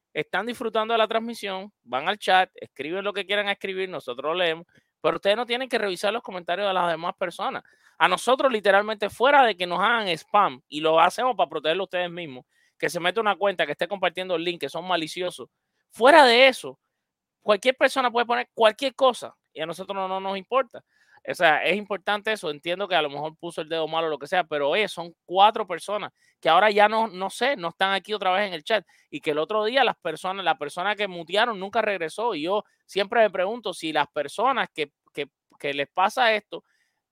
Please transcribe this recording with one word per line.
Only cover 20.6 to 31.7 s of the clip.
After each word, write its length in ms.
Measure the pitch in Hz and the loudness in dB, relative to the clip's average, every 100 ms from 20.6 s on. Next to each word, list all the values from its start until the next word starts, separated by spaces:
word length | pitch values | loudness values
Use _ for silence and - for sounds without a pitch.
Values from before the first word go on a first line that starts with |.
| 254 - - _ _ _ - | -2 -8 -20 _ _ _ -10
O 60 | |
sea, 280 | 139 170 147 | 2 4 4
es 140 | 143 196 | 2 0
importante 560 | 202 196 - 208 208 | -2 -6 -2 -2 -2
eso. 180 | 214 165 | -4 -6
Entiendo 380 | 147 170 180 196 | -6 -6 -6 0
que 60 | |
a 80 | 175 | 0
lo 80 | 147 | 0
mejor 260 | 143 156 160 | -4 -10 -10
puso 240 | 170 165 | -12 -10
el 80 | 156 | -6
dedo 180 | 165 156 | -4 -2
malo 200 | 160 165 | -2 -2
o 40 | |
lo 80 | 147 | -4
que 80 | 143 | -2
sea, 180 | 185 | -2
pero, 260 | 165 151 143 | 0 -2 0
oye, 180 | 185 202 | 0 -2
son 260 | - 170 - - | -6 -14 -16 -2
cuatro 400 | 185 208 226 196 | 4 6 4 -4
personas 440 | 165 - 208 165 - _ _ | -8 -6 -8 -8 -14 _ _
que 80 | 160 | 4
ahora 220 | 170 214 | 6 6
ya 180 | 208 208 | 6 6
no, 180 | 220 226 | 4 -2
no 200 | 180 190 | -4 -8
sé, 280 | - 247 277 | -2 -2 -2
no 120 | 170 | -6
están 240 | - 190 | -2 0
aquí 220 | 196 185 | 0 -4
otra 180 | 208 190 | -2 0
vez 160 | 185 208 | 0 0
en 60 | |
el 100 | 170 | -4
chat, 220 | - 165 - _ _ | -2 -2 -2 _ _
y 100 | 147 | -6
que 120 | 156 | -2
el 60 | 147 | 0
otro 240 | 160 214 214 | 0 0 0
día 180 | 269 | 2
las 140 | 233 - | 0 -2
personas, 440 | 175 156 185 196 | -6 -6 -6 -4
la 140 | 175 156 | -2 -2
persona 400 | 143 - 190 202 | -4 -4 -4 -4
que 100 | 202 | -6
mutearon 540 | 175 165 196 240 202 | -8 -4 0 0 -2
nunca 220 | 196 | -4